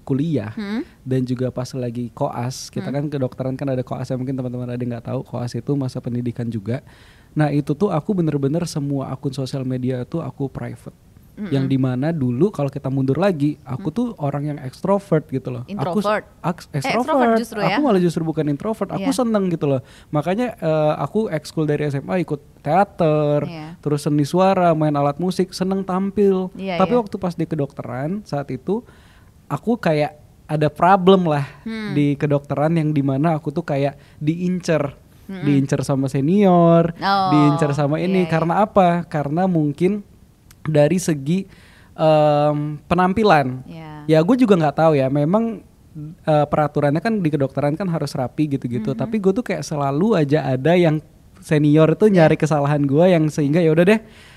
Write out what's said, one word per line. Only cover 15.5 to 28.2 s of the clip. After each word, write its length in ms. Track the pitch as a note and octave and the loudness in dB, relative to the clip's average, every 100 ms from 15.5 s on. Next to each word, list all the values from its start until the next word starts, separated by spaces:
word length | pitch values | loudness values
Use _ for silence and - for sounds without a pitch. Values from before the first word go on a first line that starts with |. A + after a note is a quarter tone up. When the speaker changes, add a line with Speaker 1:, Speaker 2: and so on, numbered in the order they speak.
Speaker 1:
loh. 140 | B2 | -10
Aku 80 | B2+ G3+ D#3 G#3+ | -10 -6 -2 -2
s-, 80 | |
Speaker 2:
Introvert. 200 | G3+ G#3 - - | 0 -2 -4 -8
Speaker 1:
aks-, 300 | D3+ F3+ - | -6 -6 -6
Speaker 2:
Eh, 80 | D3 | -6
Speaker 1:
ekstrovert. 240 | C4 G#3+ | -2 -2
Speaker 2:
ekstrovert 320 | B3+ C#4+ A#3 A3+ | 0 2 4 2
justru 200 | A#3 G#3+ | 0 -4
ya? 100 | G3 | -2
Speaker 1:
Aku 100 | G#3 | 0
malah 160 | D4 F#3+ | 2 2
justru 240 | F3 E3 | 2 0
bukan 220 | D#3+ D#3 D3+ | -4 -2 -2
introvert, 440 | C#3+ G#3+ A3 F#3+ | -2 -4 -6 -6
aku 180 | E3+ G3 | -4 -2
Speaker 2:
Iya. 80 | C#4 | 0
Speaker 1:
seneng 280 | A#3+ G#3+ F#3+ | 0 0 0
gitu 160 | E3 D#3 | -2 0
loh. 140 | C3 - - - | -2 -4 -20 -4
Makanya, 420 | D3+ D#3 G3 B3 | -4 -2 -2 -4
eh, 400 | - E3 D#3 D3+ D#3 | -4 -2 0 0 0
aku 280 | D3+ G#3 A3 | -2 -2 -2
ekskul 380 | D#3+ - - | -4 -6 -4
dari 200 | D3+ D3 | -2 -2
S 120 | D3+ C#3 | -2 -4
M 80 | E3 | -4
A 100 | F#3 | -4
ikut 240 | E3+ D3 - - | -2 -6 -10 -12
teater, 800 | D3 E3 G3+ - D#3+ D3+ D3 D3 | -2 2 0 0 0 2 2 0
Speaker 2:
Iya. 260 | C#3+ E3 D#3 F3 | -2 -10 -16 -10
Speaker 1:
terus 220 | D3 C#3+ | -4 -2
seni 220 | D#3+ D3 | 0 0
suara, 480 | C#3 F3 F#3 F#3+ F3 | 0 2 2 4 2
main 200 | D#3+ D3+ | 2 0
alat 240 | D3 C#3+ C#3+ | 0 0 -2
musik, 320 | F3+ F#3 F#3 | -4 -2 -4
seneng 300 | - F#3+ G3 | -2 -4 -4
tampil. 720 | F#3+ F#3 G3 G3 G3+ F#3+ F#3 | -4 -4 -4 2 2 2 -2
Speaker 2:
Iya, 240 | - F#3+ F3 | -8 -6 0
Speaker 1:
Tapi 160 | F#3+ | 2
Speaker 2:
iya. 80 | A#3+ | 2
Speaker 1:
waktu 160 | G#3 G3+ | -2 -6
pas 160 | F#3 | -6
di 120 | E3+ | -4
kedokteran 760 | D#3+ D#3+ C#3+ - A#2+ B2 D3 G3+ | -4 -4 -4 -6 -10 -6 -6 -6